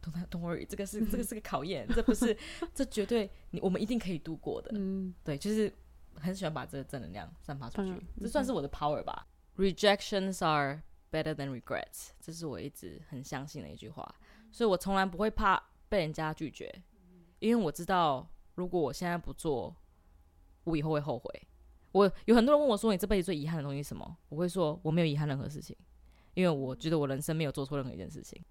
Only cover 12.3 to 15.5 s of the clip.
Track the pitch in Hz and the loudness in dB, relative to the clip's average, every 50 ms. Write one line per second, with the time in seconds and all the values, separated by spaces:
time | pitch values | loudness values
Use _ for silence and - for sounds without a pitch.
12.3 | 165 165 165 151 123 85 90 143 - - - 90 - - 156 - 151 127 135 - | -12 -8 -8 -8 -6 -6 -8 -10 -12 -12 -16 -14 -14 -16 -14 -12 -12 -12 -10 -8
13.3 | - 131 139 147 - 147 101 71 76 - - - 160 - - - - - - - | -8 -8 -8 -10 -12 -12 -12 -12 -14 -14 -14 -14 -12 -12 -14 -14 -16 -20 -20 -20
14.3 | - - - - - - 233 220 185 175 - 190 196 190 190 190 175 165 208 220 | -20 -20 -20 -20 -4 0 2 4 4 2 2 0 2 2 2 2 0 0 0 0
15.3 | 214 - 214 196 | 0 4 4 4